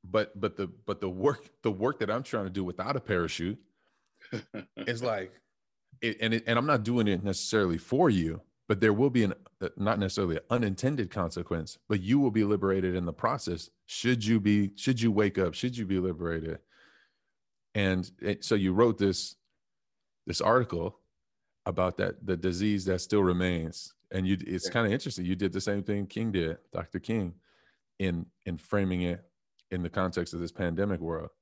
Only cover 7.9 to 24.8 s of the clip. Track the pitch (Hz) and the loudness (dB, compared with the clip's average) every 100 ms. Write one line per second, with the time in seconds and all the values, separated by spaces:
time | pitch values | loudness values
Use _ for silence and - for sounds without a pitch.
7.9 | 127 170 98 80 80 - _ _ 98 110 | 4 4 4 0 -4 -12 _ _ 2 4
8.9 | 104 135 123 104 - - _ 90 - 101 | 4 4 4 2 0 -10 _ -8 -2 0
9.9 | 104 98 - 92 80 - 120 110 95 127 | 2 0 0 0 -2 0 0 0 0 -2
10.9 | 147 92 - 85 87 87 85 78 - _ | -2 -4 -2 -4 -4 -4 -6 -6 -14 _
11.9 | 107 92 139 135 107 101 104 98 95 92 | -2 2 4 4 2 2 2 2 2 0
12.9 | 90 87 - 117 135 - 82 - _ _ | -2 -4 -2 -2 0 -4 -6 -8 _ _
13.9 | - 120 123 107 113 101 104 101 - - | -4 0 2 2 2 4 4 2 -2 -2
14.9 | 120 117 101 101 95 90 76 127 120 98 | 2 2 4 2 2 0 0 -6 -4 -2
15.9 | 95 92 80 85 82 80 78 _ _ _ | 0 0 -2 -4 -4 -6 -10 _ _ _
16.9 | _ _ _ _ _ _ _ _ 107 98 | _ _ _ _ _ _ _ _ 0 2
17.9 | 92 90 - - 98 - 107 92 92 120 | 2 -2 -6 -4 -4 0 2 4 6 4
18.9 | - 98 90 - - _ _ _ _ _ | 4 2 0 -6 -12 _ _ _ _ _
19.9 | _ _ _ - - 90 123 117 85 85 | _ _ _ -8 0 4 4 2 -2 -4
20.9 | - _ _ _ _ _ _ - 90 90 | -6 _ _ _ _ _ _ -6 0 0
21.9 | 90 95 - 95 87 90 87 104 101 92 | 2 -2 -2 -2 0 0 0 0 0 0
22.9 | 92 - 107 92 90 90 87 80 - - | -2 2 4 4 4 2 0 -4 -10 -18
23.9 | _ _ 95 92 95 - 90 - 117 | _ _ -2 0 0 0 -4 -2 0